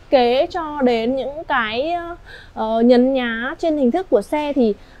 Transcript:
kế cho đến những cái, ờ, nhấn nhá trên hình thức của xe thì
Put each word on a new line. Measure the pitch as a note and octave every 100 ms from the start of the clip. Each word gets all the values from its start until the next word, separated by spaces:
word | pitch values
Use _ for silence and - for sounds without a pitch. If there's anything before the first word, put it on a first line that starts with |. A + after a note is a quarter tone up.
| -
kế | C4+ A#3+ B3+ E4+
cho | F#4 D#4 D4
đến | B3+ A3+ A3+ C4+
những | B3+ D4+ E4+
cái, | C4+ G#3+ A3+ D#4 F4 E4+ F4 - - -
ờ, | - A3 A3+
nhấn | A#3+ B3 B3+
nhá | C4+ A#3+ A3+ B3+ E4
trên | E4 D4+
hình | B3
thức | D#4+ F#4+
của | A3+
xe | G3 D4+ D4
thì | C#4+ A3+ G3+ - -